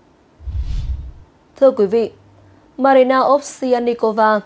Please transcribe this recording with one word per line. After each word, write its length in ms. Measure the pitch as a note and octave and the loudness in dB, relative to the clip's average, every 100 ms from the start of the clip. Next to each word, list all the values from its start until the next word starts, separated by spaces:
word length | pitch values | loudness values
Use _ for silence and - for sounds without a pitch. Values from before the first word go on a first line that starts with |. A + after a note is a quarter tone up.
| _ _ _ _ - - - - - - - - - _ _ - | _ _ _ _ -10 -8 -6 -6 -6 -8 -12 -20 -20 _ _ 0
Thưa 100 | C4+ | 2
quý 160 | C4 G3 | 2 0
vị, 260 | A#3 A3 - _ _ - _ _ - | 0 -2 -8 _ _ -20 _ _ -2
Marina 440 | C4+ C4+ B3+ C4 | 2 4 4 2
Ovsyannikova, 1200 | A#3+ C#4 - - C4 A#3+ A#3+ A#3 A3 G#3+ G#3+ G#3+ | 2 0 -2 -8 -2 -2 -2 -2 -2 0 0 0